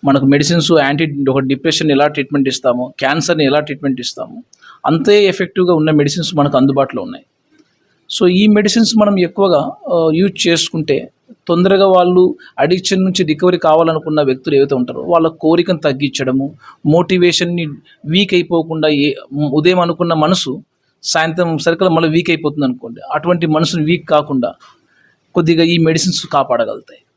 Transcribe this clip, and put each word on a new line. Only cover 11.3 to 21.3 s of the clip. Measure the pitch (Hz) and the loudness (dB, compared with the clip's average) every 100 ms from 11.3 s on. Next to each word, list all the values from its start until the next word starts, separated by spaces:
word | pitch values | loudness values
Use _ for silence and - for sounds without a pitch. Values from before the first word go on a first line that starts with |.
| - - | -20 -4
తొందరగా | 170 185 190 196 185 | 0 2 4 4 4
వాళ్ళు | 180 180 185 - - - | 4 4 2 0 -14 -4
అడిక్షన్ | 147 180 180 190 190 | 0 0 0 -2 0
నుంచి | 185 170 | -2 -2
రికవరీ | 151 180 175 160 | 0 0 0 2
కావాలనుకున్న | 156 165 160 160 151 143 | 2 2 -2 -2 -2 0
వ్యక్తులు | 131 160 143 | -2 0 0
ఏవైతే | 139 135 | 2 0
ఉంటారో | 123 123 147 | -4 -6 0
వాళ్ళ | 170 165 165 | 0 0 -2
కోరికను | 156 170 175 175 156 | 0 0 0 -2 -2
తగ్గించడము, | 135 143 - 131 131 139 - - - 147 | -2 -4 -4 -2 -2 -4 -10 -20 -8 0
మోటివేషన్ని | 160 170 185 175 165 175 175 160 139 _ _ 143 | 2 2 2 2 0 -2 -4 -6 -10 _ _ -2
వీక్ | 170 196 185 | 0 2 0
అయిపోకుండా, | 165 170 165 160 156 147 | 0 -2 -4 -2 0 2
ఏ, | 147 135 - 143 151 139 | 0 -4 -8 -4 -2 2
ఉదయం | 156 185 170 | 2 2 0
అనుకున్న | 170 175 160 | -2 -2 0
మనసు | 151 185 - 143 - _ _ _ - | 2 0 -2 -6 -12 _ _ _ -4
సాయంత్రం | 165 160 | -2 -2